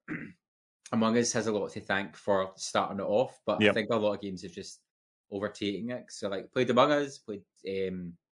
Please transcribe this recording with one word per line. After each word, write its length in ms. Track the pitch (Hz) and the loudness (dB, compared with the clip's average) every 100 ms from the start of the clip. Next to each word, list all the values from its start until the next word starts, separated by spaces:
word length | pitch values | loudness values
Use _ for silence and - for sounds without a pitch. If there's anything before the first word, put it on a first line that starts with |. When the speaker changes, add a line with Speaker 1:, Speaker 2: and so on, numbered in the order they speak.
| - | -12
Speaker 1:
<clears throat> 60 | - - - _ _ _ _ - | -10 -10 -18 _ _ _ _ -4
Among 260 | 117 110 120 | 0 2 4
Us 140 | 120 | 2
has 140 | 120 107 | 0 0
a 60 | |
lot 180 | 104 95 | 0 -2
to 80 | 104 | -6
thank 360 | - 98 101 - | -4 -2 -4 -6
for 360 | - 98 95 - | 0 0 0 -6
starting 440 | - 107 90 98 | -4 0 0 -2
it 20 | |
off, 340 | 92 107 135 - | 0 2 2 -2
but 160 | - 104 | -2 4
I 60 | 104 | 6
Speaker 2:
Yep. 80 | |
Speaker 1:
think 160 | 107 104 | 4 2
a 60 | 113 | 2
lot 180 | 104 | 0
of 80 | 101 | -2
games 200 | 101 92 | -6 -8
have 100 | 95 | -10
just 280 | 101 92 - _ _ _ _ - | -12 -14 -16 _ _ _ _ -10
overtaken 600 | 101 104 - 101 95 117 | -4 -4 -2 -4 -2 -4
it. 160 | 123 - | -8 -10
So, 200 | - 101 | -8 -6
like, 220 | 95 - | -4 -4
played 200 | 127 123 | 0 4
Among 220 | 120 143 | 6 6
Us, 260 | 147 143 139 | 4 0 -6
played, 240 | - 101 - _ - | -12 -12 -14 _ -6
um, 460 | 95 95 92 87 87 _ | -4 -4 -4 -10 -14 _